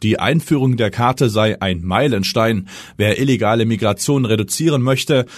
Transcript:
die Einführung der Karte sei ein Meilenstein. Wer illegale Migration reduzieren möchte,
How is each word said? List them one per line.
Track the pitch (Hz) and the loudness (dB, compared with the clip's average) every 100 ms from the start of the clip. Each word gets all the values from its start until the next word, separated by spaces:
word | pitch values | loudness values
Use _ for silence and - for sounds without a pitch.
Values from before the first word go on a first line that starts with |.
die | 107 107 | -2 0
Einführung | 104 156 - 147 131 120 | 0 0 0 0 2 2
der | 107 | 0
Karte | 104 120 127 127 | 0 0 2 0
sei | 104 110 104 | 2 0 0
ein | 98 87 | -2 -4
Meilenstein. | 90 98 143 104 95 120 113 107 92 - - - | -2 0 0 0 -2 0 0 -2 -6 -14 -14 -2
Wer | 104 107 | 0 0
illegale | 135 120 104 117 | 0 2 2 0
Migration | 113 110 107 98 - 139 | 0 0 0 -2 0 0
reduzieren | 120 107 98 - 160 143 | 2 0 -2 -2 0 2
möchte, | 127 131 - 139 120 | 2 0 2 0 0